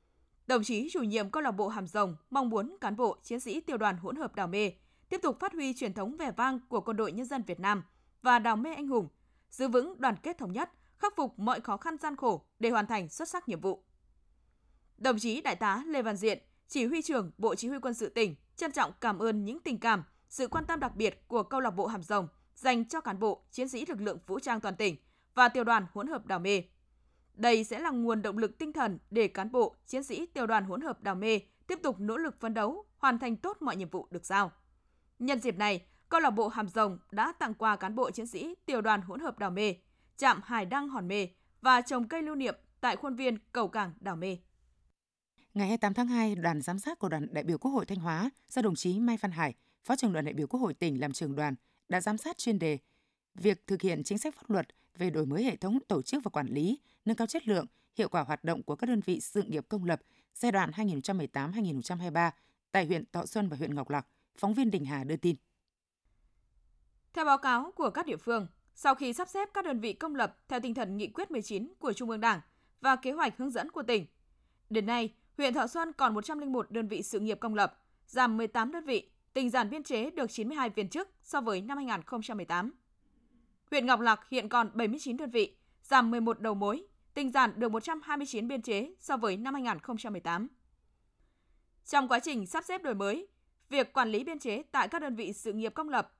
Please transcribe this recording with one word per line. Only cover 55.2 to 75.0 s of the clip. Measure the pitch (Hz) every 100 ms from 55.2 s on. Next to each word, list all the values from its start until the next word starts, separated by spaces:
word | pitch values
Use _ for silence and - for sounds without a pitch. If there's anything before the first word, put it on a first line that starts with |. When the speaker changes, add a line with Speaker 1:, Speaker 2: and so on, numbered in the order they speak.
| 139
Speaker 2:
mới | 156
hệ | 254 180
thống | 190 254 -
tổ | 170
chức | - 285
và | 214
quản | 151 131
lý, | 139 170 285 _ _ 214
nâng | 226
cao | 233
chất | 330 220
lượng, | 185 - _ _ -
hiệu | 202
quả | 175
hoạt | 135 151
động | 165 165
của | - 147
các | 240
đơn | 220 190
vị | 180
sự | - 208
nghiệp | 202 156 -
công | 208 175
lập | 160 _ _ _
giai | - 240
đoạn | 190 170
hai | 165 208
nghìn | 143
không |
trăm | - 190
mười | 143
tám | 139 143
hai | 208
nghìn | 190 139
không |
trăm | - 180
hai | 175
mươi |
ba | 160 170 - _ _ _
tại | 190 160
huyện | 170 -
Thọ | 170 170
Xuân | 214 196
và | 139
huyện | 156 143
Ngọc | 135
Lặc. | 143 - _ _ -
Phóng | 202
viên | 220 240
Đình | 190 139
Hà | 143
đưa | 135 160
tin. | 170 151 _ _ _ _ _ _ _ _ _ _ _ _ _ _ _ _ _
Speaker 1:
Theo | 330 302
báo | 277
cáo | 277 247 311
của | - 269
các | 285 339
địa | 226
phương, | 240 226 180 - _ -
sau | 277 277
khi | 262
sắp | 240 359
xếp | 392 403
các | 392 359
đơn | 240
vị | 220
công | - 320 277
lập | 214 - -
theo | 247
tinh | 247
thần | 233 202 196
nghị | 208
quyết | 262 403
mười | 269
chín | 208 196 262 -
của | 277
Trung | - 233
ương | 220
Đảng | 226 185 - _ _ _
và | 262 262
kế | 254
hoạch | 302 277 -
hướng | 269
dẫn | 233 302
của | 320
tỉnh, | 240 226 156 _ _ _ _ _ -
đến | 220 208
nay, | 240